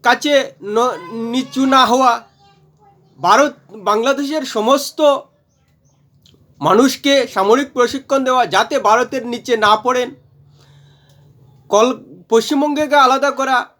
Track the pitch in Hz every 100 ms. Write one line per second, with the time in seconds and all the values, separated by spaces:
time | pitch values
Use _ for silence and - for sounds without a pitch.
0 | 240 254 294 285 247 - 196 214 247 214
1 | 220 226 226 247 262 262 269 262 240 254
2 | 262 233 - _ _ _ _ _ _ _
3 | _ _ 175 220 294 - _ 220 196 214
4 | 247 277 277 311 269 226 220 277 277 -
5 | 302 269 - _ _ _ _ _ _ _
6 | _ _ _ _ _ _ 147 202 262 -
7 | 285 277 247 202 196 254 277 254 240 269
8 | - 269 254 254 214 185 - 277 208 226
9 | 240 262 233 240 - 226 208 214 247 254
10 | 247 - _ _ _ _ _ _ _ _
11 | _ _ _ _ _ _ _ 202 233 -
12 | - 175 _ 226 226 285 294 294 302 294
13 | 254 269 277 262 269 254 -